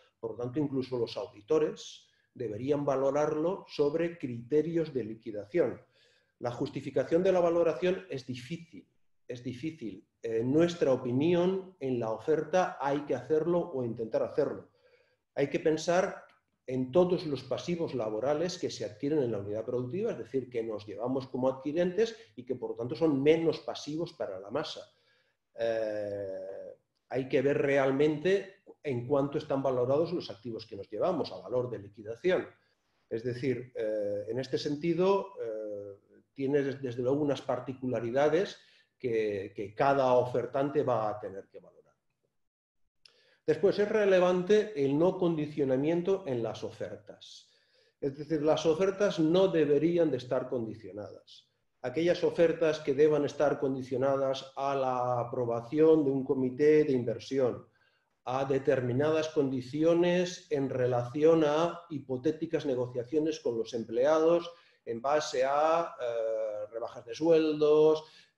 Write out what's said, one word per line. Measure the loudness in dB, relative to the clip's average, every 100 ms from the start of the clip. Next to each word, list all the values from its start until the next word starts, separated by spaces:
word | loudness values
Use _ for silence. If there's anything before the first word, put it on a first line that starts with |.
| _ _
Por | -10
lo | -8
tanto, | -6 -2
incluso | -2 -2 -4 -4
los | -4 -4
auditores | -10 -12 0 2 2 -2 -14 -18 _ _ _
deberían | -10 -8 -4 -2 0
valorarlo | 2 2 2 2 0 0 -2 -4 -6
sobre | 0 2 2 -2 -4
criterios | -8 -8 0 0 2 0 -2
de | -4
liquidación. | -6 -8 -10 -12 -4 0 0 -2 -14 _ _ _ _ _
La | -8
justificación | -4 -6 -6 -4 -2 2 2
de | 4
la | 4
valoración | 4 2 2 2 0 -2 -6
es | -10 -8
difícil, | -10 -10 -12 -12 -20 -20 _ _ _ -14
es | -10
difícil. | -10 -8 -8 -8 -12 -12 -18 _
En | -2 0 4
nuestra | 4 4 4 2
opinión, | 2 0 0 2 4 2 0 -6 -8
en | -4 -2
la | -2
oferta | -4 0 0 2 0 0 -2
hay | -2 -2
que | -2
hacerlo | -4 0 0 2 0 -2
o | -4
intentar | -6 -6 -4 -2
hacerlo. | -2 0 -2 -4 -12 _ _ _ _ _ _
Hay | -4 -2
que | 0
pensar | 0 0 2 2 0 -4 -16 _ _ _ -8
en | -4 2
todos | 4 4 2 -2
los | -6
pasivos | -4 -6 -4 -4 -2
laborales | -4 -4 -2 0 0 -2 -4
que | -6
se | -6
adquieren | -10 -6 -2 0
en | 0
la | -2
unidad | -4 -6
productiva, | -4 -4 -4 -4 -4
es | -6
decir, | -4 -4 -4
que | -6
nos | -6 -6 -10
llevamos | -8 -4 -4 -4
como | -2 0
adquirentes | 0 -4 0 0 0 -2 -4 -18 -18
y |
que, | -10
por | -8 -6
lo | -6
tanto, | -6
son | 0 2 4
menos | 4 4 2 0
pasivos | -6 -10 -8 -8 -8
para | -6 -8 -8
la | -8
masa. | -6 -6 -10 -16 _ _ _ _ _ _ -6
Eh, | -2 -2 -2 -4 -4 -6 -6 -8 -10 -12 -14 -18 _ _ _
hay | -6 0
que | 2
ver | 2 2
realmente | 2 4 4 4 2 2 2 0 -2 -14 -20 -12
en | -6 -4 0
cuánto | 0 0 -4
están | -4 -2
valorados | 0 0 2 2 0
los | -4 -8
activos | -12 -10 -10
que | -12 -14
nos | -10
llevamos | -2 -2 -2 -4
a | -8
valor | -6 -4 -4
de | -8
liquidación. | -12 -16 -14 -4 0 0 -2 -12 _ _ _ _ _
Es | -6
decir, | -6 -4 -2 -4 -6
eh, | -6 -4 -2 -4 -4 -6
en | -6
este | -4 -4
sentido, | -4 -4 -2 0 2 2 -2 -8
eh, | -8 -6 -8 -10 -12 -16 _ -20 _
tiene | -6 0 2
des-, | 0 -4
desde | -6 -2
luego | 0 0
unas | 0 -2
particularidades | -2 -4 -6 -8 -4 -2 -2 2 4 4 0 -6 -20 _ _ _
que, | -2 0 0 -2 -6 -10
que | -10
cada | 0 2 4 6
ofertante | 4 4 0 -2 -2 0 0
va | 0 0 0
a | -4
tener | -8 -12 -16
que | -20
valorar. | -20 -20 _ _ _ _ _ _ _ _ _ _ _ _ _ _ _ _
Después, | -2 2 2 2
es | 0
relevante | 2 4 6 6 2 4 4 4 0
el | 0 4
no | 2 2
condicionamiento | 0 0 -2 -2 0 2 2 0 0 -2 -2
en | -4
las | -4 -6
ofertas. | -10 -10 -10 -12 -18 -20 -20 -20 -20 _ _ _ _ _
Es | -8 -8
decir, | -4 0
las | 2 2
ofertas | 2 2 0 2 0 2
no | 4 4 4
deberían | 4 4 4 4 2 2
de | 0
estar | -2 -4 -2
condicionadas. | -4 -6 -8 -12 -12 -12 -14 -20 -20 _ _ _ _
Aquellas | -6 -2 0 2
ofertas | 0 4 2 4 0 0
que | -2
deban | 4 4 4
estar | 0 2 0 2
condicionadas | -2 -2 -4 0 2 2 0 -2 -8
a | -6 -2 0
la | 0 0 0 0
aprobación | -2 -2 -2 -2 -2 4 6 8
de | 4
un | 0
comité | 0 0 0 4 6 6
de | 6
inversión, | 2 0 -4 -4 0 0 0 -10 _ _ _ _ _ -6
a | -4
determinadas | 0 0 2 2 2 2 2 2 0
condiciones | 0 0 -2 -4 0 4 6 4 4 0 -4 -4
en | -2 0
relación | 0 2 0 -2 4 6 8
a | 6 4 0 -2 -10
hipotéticas | -10 -6 -2 -2 -2 -2 -2 -2
negociaciones | -2 -2 -4 -2 0 0 -2
con | -2 -2
los | -4
empleados | -6 -4 0 2 4 4 4 0 -10 _ _
en | -10 -6
base | 0 0 0 -2
a, | 0 2 2 2 0 -6
eh, | -4 -2 -2 -4 -4 -6 -8
rebajas | -8 -8 -10 -12
de |
sueldos, | -2 4 6 4 4 4 6 6 4 -2 -20 _